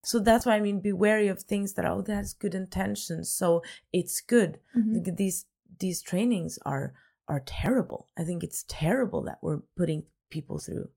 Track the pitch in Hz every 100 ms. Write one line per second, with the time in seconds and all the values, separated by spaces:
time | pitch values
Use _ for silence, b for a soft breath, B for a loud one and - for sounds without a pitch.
0 | - 233 202 226 - 214 208 202 202 190
1 | 208 214 208 185 - 202 202 - 175 196
2 | 196 208 202 - 202 185 185 - 190 202
3 | - 165 165 - 180 170 170 B B 180
4 | 175 - - 240 185 - _ 240 220 220
5 | 175 170 196 180 - _ _ - 185 170
6 | - 175 240 214 160 - - 139 139 b
7 | b b - 143 131 - - 254 - -
8 | - - 165 175 151 - - - 151 247
9 | 226 78 - - - 151 - - 170 156
10 | - _ _ 160 - 151 - - -